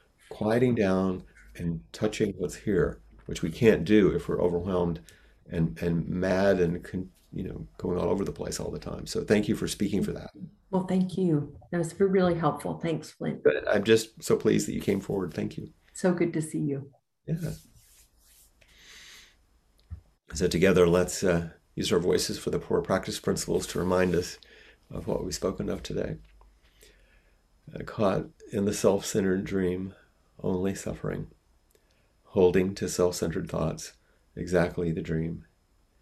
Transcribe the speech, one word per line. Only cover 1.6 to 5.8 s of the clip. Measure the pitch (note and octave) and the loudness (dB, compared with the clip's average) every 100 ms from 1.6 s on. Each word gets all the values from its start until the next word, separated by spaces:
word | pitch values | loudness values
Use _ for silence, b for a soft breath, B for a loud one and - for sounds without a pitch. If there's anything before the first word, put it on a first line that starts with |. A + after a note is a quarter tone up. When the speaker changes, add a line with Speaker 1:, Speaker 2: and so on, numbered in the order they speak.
| E2+ E2 - | -6 -6 -8
Speaker 1:
touching | - G#2+ - G#2 F#2+ | -4 -4 0 -2 -2
what's | E2+ - | -6 -6
here, | A2 F#2 C#2+ - - - - | -2 0 0 -2 -18 -20 -12
which | F2 | -6
we | E2+ | -4
can't | - A2+ E2+ | 4 6 6
do | E2 G#2+ F2 | 6 6 6
if | D2+ - | 2 -2
we're | - | 0
overwhelmed | F2+ F2 F#2+ F2+ F2 D#2+ - b b b - | 0 0 -2 0 0 -4 -10 b b b -6
and, | F2 E2 - | -2 -2 -2